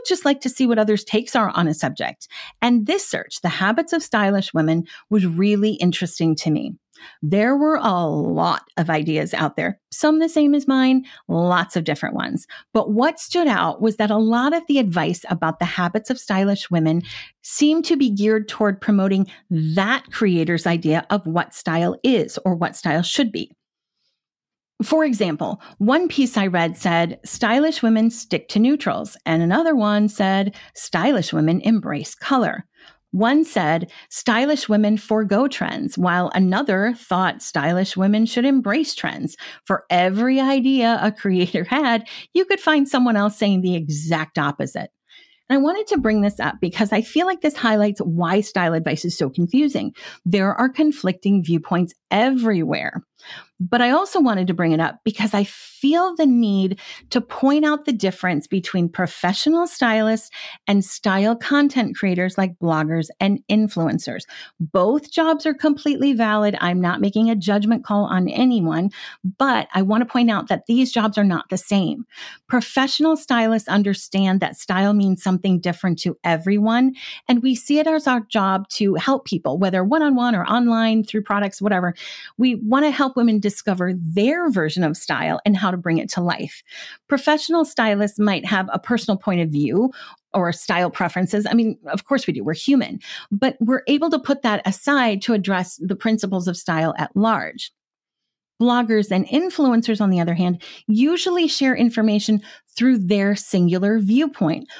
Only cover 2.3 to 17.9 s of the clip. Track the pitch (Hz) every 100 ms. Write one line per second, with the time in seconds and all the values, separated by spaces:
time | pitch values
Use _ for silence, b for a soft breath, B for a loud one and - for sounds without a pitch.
2.3 | B B - 240 240 214 381 - - -
3.3 | - 175 - 190 233 330 330 - 220 196
4.3 | 202 190 160 156 165 170 B - 208 180
5.3 | 165 202 208 214 - 180 190 170 - 165
6.3 | 156 165 151 - - _ B B B 151
7.3 | 196 233 277 302 311 226 180 165 151 139
8.3 | 165 170 - - - 165 156 160 156 160
9.3 | - 156 - 170 202 _ - 302 311 320
10.3 | 320 294 294 277 262 262 262 262 B -
11.3 | 170 175 180 180 180 156 147 - - -
12.3 | - - B B - - 214 294 330 -
13.3 | 349 311 196 165 - 220 214 214 214 220
14.3 | 233 269 330 330 277 214 165 156 180 -
15.3 | 165 165 165 175 - 175 220 - 262 -
16.3 | 190 196 202 - 170 160 165 B B B
17.3 | _ - - 302 320 330